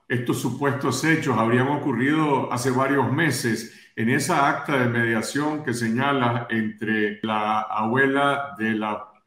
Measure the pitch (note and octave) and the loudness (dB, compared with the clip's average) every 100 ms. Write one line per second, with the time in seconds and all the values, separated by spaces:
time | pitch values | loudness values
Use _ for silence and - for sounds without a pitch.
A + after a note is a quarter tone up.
0 | - B2 A#2+ - B2+ A2 C#3 B2 C3+ B2 | -6 -4 -2 -2 -2 -2 -2 0 -2 0
1 | D#3 D#3 C#3 A2 A2+ B2 C3+ C#3+ C#3+ A2+ | 2 2 2 2 4 4 2 0 -2 0
2 | C3+ D#3 D3+ C3 B2+ B2 C3+ B2 C3+ C#3+ | 0 2 2 0 0 -2 0 0 2 2
3 | A#2+ C#3 D#3+ B2 A#2+ G#2 - - - - | 2 2 0 0 -2 -2 -6 -16 -14 -2
4 | A2+ C#3+ E3+ D#3+ C#3+ D3 - C#3 A#2+ A#2 | 0 2 2 2 2 0 -2 0 2 2
5 | A#2 A2+ A2 C#3+ D3+ D3+ A#2+ A2+ A2+ A#2 | 0 0 -2 -2 -2 -2 -4 -2 0 0
6 | C#3 C3+ A#2+ A#2+ A#2+ A2+ A2 - G#2+ A2 | 0 2 2 0 -2 -2 -2 -4 -2 0
7 | G#2 G#2 A2 G#2+ G#2+ G#2+ A2 G#2 A2 B2+ | 0 -2 -2 -2 0 -2 -2 -4 0 2
8 | C3+ C#3 C#3+ C3+ - - A2 A2 G#2+ G2+ | 2 2 2 0 -4 -4 -2 -2 -2 -6
9 | - _ | -10 _